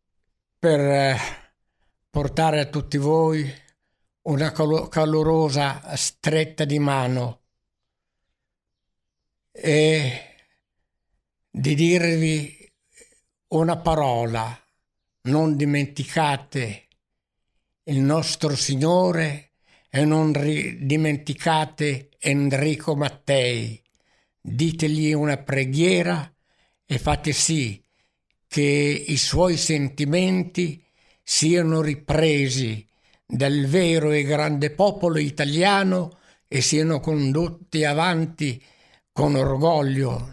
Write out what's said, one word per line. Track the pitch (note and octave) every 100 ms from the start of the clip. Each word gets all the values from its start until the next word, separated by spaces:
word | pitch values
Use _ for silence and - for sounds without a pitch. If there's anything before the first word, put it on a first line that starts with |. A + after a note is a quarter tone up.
| _ _ _ _ _ _
per, | E3 D3+
eh, | C#3+ C#3 C#3 C3 - - - _ _ _ _ _ _
portare | D3+ C#3 C#3 D#3+ D3+
a | C#3+
tutti | D3 - D3
voi | C#3+ D#3+ D#3+ D#3 C#3 C3 _ _ _ _ _ _
una | E3+ C#3 C3
calo-, | - D#3 D#3 -
calorosa | D#3+ D#3 D#3 D#3 D#3+ D#3 C#3 C#3+ C#3 - C#3+
stretta | - - - D#3 D#3 D#3 D3
di | D3
mano | C#3+ C3+ B2+ B2+ A#2 - _ _ _ _ _ _ _ _ _ _ _ _ _ _ _ _ _ _ _ _ _
e | - - D3+ D#3 D#3 C3+ A#2+ - _ _ _ _ _ _ _ _ _ _ _ _
di | - C3+ D3
dirvi | E3+ F3 E3+ E3 D#3+ D#3 C#3+ - - _ _ _ - _ _ _ _
una | D#3+ E3 E3
parola: | E3 D#3+ C#3 A#2 A#2 A2+ A2+ A#2+ _ _ _ _ _ _ B2+
non | D3+ D#3+ C#3+
dimenticate | C#3+ C#3+ C#3+ C#3+ C3 E3 D3+ C3+ - C#3 A2+ G2+ - _ _ _ _ _ _ _ _ _
il | - C3+
nostro | C3+ D#3+ D#3+ - D#3 C#3
Signore | - C3+ D#3 F3+ F#3 E3 D#3+ D3 - _ _ _ _
e | C3 D3+
non | D#3 D#3
ri-, | D3+ C#3+ D3+ - A#2 C3+
dimenticate | D3+ D#3 D3 D3+ C3+ E3 D#3 D#3 - D3 C3+ - _
Enrico | - C#3 C#3 C3+ D3+ C#3+ - C#3+
Mattei. | C#3+ - - C#3 B2 A#2 A2+ A2 _ _ _ _ _ _
Ditegli | - A#2 E3 D#3+ D#3 D#3 D3+
una | D3+ D3+ C#3
preghiera | C#3+ C#3 C3 C#3 F3 F#3 E3+ E3+ C#3 _ _ _ _ _ _
e | C3
fate | D3+ D3 D#3
sì | C3+ - D#3+ A#2+ G2+ _ _ _ _ _ _ _
che | D3+ C#3+ C#3+ D3 D3 -
i | C#3
suoi | - C#3+ F3+ E3
sentimenti | - D3+ C#3 C#3 C#3+ E3+ F#3 F#3 F3+ - F3 C#3+ _ _ _ _
siano | - - D#3 F3 D#3+ D#3+
ripresi | D3+ D3 - D3+ D#3+ D3 C3+ B2+ A#2+ G#2+ - _ _ _ _
dal | B2 C#3 C#3+ C3+
vero | F3 E3+ E3 D3+
e | D3+
grande | C#3 D3+ D3+ C#3+ D3
popolo | D3 G3+ G3 F3 D#3
italiano | D3 - C#3+ D3+ F#3+ G3 F#3+ F#3 E3+ - _ _ _
e | C3+
siano | A#2+ D3+ D#3 D3+
condotti | - D3+ C3+ D3 E3+ E3 - D#3+
avanti | D3+ D3 F3 E3 D#3+ E3 D3 A#2+ - _ _ _ _
con | - D3 C#3
orgoglio, | C3+ C3+ E3 D#3 C#3 C3+ C3 A#2+ B2+